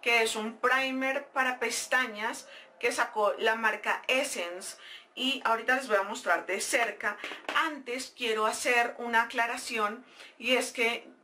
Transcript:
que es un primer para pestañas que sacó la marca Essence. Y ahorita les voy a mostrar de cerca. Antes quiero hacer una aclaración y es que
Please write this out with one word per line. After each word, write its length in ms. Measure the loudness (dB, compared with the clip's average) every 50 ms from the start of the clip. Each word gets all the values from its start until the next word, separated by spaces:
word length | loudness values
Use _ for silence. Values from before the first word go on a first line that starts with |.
que 220 | 2 4 4 4 4
es 140 | 2 0
un 220 | -2 -4 -4 -6 0
primer 680 | 2 2 4 4 2 0 0 0 0 0 -2 -2 -4 -4
para 280 | -2 0 0 0 0 -2
pestañas 880 | -2 -2 -2 -4 -2 2 2 2 2 2 -2 -4 -4 -4 -4 -6 -12 -16 -18 -20 -20 -20 -16 -2
que 140 | -2 0 2
sacó 400 | 2 0 0 2 2 2 2 2 4
la 180 | 2 2 2
marca 440 | 4 2 0 0 0 -2 -2 -2 -2 0
Essence. 720 | 0 2 2 2 0 -2 -6 -6 -6 -8 -10 -10 -12 -14 -14 -16 -18 -18 -18 -20 _ _
Y 260 | -2 -2 -2 -2 0 2
ahorita 300 | 0 0 2 2 0 0
les 140 | 0 2 2
voy 80 | 2
a 80 | 2 2
mostrar 420 | 0 -6 -6 2 2 2 2 2
de 140 | -2 -4 -4
cerca. 560 | -2 0 2 2 2 0 -2 -4 -4 -4 -4 -4 -10 -10 -12 -10 -8 0 0 2 2
Antes 500 | 2 -2 -6 -8 -8 -6 -6 -6 -10 -10
quiero 300 | -6 -2 -2 0 2 2
hacer 480 | 0 0 0 0 2 4 4 4 2 -2 -6
una 240 | -6 2 2 2 2
aclaración 800 | 2 0 -2 0 0 -2 -6 -6 -6 -2 0 0 0 -2 -6 -12 -20 -20 -20 -20 -20 -18 _
y 160 | 0 2 2
es 160 | 2 2 0
que 400 | -2 0 0 0 0 -2 -8 -14 -20 _